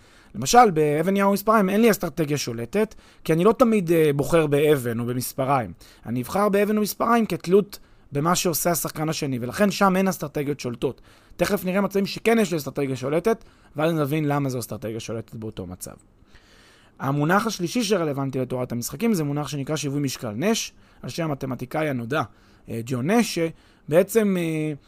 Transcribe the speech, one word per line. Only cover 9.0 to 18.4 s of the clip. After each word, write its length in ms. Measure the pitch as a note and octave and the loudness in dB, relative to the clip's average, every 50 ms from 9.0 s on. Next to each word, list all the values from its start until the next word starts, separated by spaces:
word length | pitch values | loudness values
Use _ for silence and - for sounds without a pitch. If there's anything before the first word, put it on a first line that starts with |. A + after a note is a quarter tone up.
| D#3 D#3 | -4 -4
השני, 300 | D3+ - D#3 C#3 C3 A#2 | -4 -2 -4 -4 -4 -4
ולכן 300 | A#2+ B2 - - G#3 G3+ | -6 -4 -2 0 0 2
שם 240 | - - G3+ G3 F#3 | 2 2 2 2 4
אין 120 | F#3 F#3+ | 2 2
אסטרטגיות 520 | F#3+ F3 - E3 D3 - D3+ C#3+ C#3 D3 - | 0 -2 -4 -6 -6 -6 -4 -4 -4 -4 -4
שולטות. 420 | - B2 A#2+ - - C3+ - - - - - - _ - - | -6 -8 -6 -4 -4 -4 -4 -6 -16 -20 -20 -20 _ -8 -4
תכף 280 | - F3 F3 G3+ F3+ F3 | -2 0 0 0 -2 -2
נראה 160 | F#3 F3+ G3+ | 0 0 0
מצבים 240 | G3 F#3 - G3 G3 | 0 0 0 -2 -2
שכן 340 | - - D#3+ - A3 A#3 A3+ | -2 -4 -2 2 2 4 4
יש 120 | G#3 D#3 | 2 0
לי 60 | F3 | -2
אסטרטגיה 380 | D#3 - C#3 - D3 C#3+ C3 C3+ | -4 -6 -6 -4 -4 -4 -2 -4
שולטת, 480 | A#2 B2 C3+ D3+ E3+ E3 A3+ A3+ A3+ - - - - - - - | -4 -4 -2 0 0 2 0 0 -2 -4 -20 -20 -20 -20 -12 -4
ואז 180 | C#3+ D#3 E3 E3+ | -2 0 0 2
נבין 320 | D#3 D3 C3+ D3+ D#3+ D3+ | 0 0 0 0 -2 0
למה 220 | C#3+ C#3+ C#3+ C#3 C3+ | 0 0 0 -2 -2
זו 100 | B2 B2 | -4 -6
אסטרטגיה 400 | A2 - A#2 G2+ - G#2+ A2 A2+ | -8 -8 -10 -8 -8 -8 -8 -8
שולטת 360 | - - A2 A2+ - - - | -8 -8 -8 -8 -10 -12 -12
באותו 320 | A#2+ A2 A2 - - F#2+ | -12 -12 -12 -10 -10 -12
מצב. 240 | F2 F2+ - - - - - _ _ _ _ _ _ - - _ _ - - - - _ _ _ _ _ - | -12 -12 -14 -14 -16 -16 -18 _ _ _ _ _ _ -20 -20 _ _ -20 -20 -20 -20 _ _ _ _ _ -8
המונח 480 | - C3+ C#3+ D3 D3 D#3 F#3 G3+ A3+ | -4 -2 -2 0 2 2 2 2 2
השלישי 360 | A3+ G3+ - F3 D#3+ - B3 A#3 | 0 -4 -4 -6 -4 -2 -2 0
שרלוונטי 560 | F#3+ G#3+ F3+ E3 D3+ C3+ C#3 C#3 C3+ C3 | 0 0 0 0 -2 -2 -4 -4 -4 -4
לתורת 320 | C3 | -4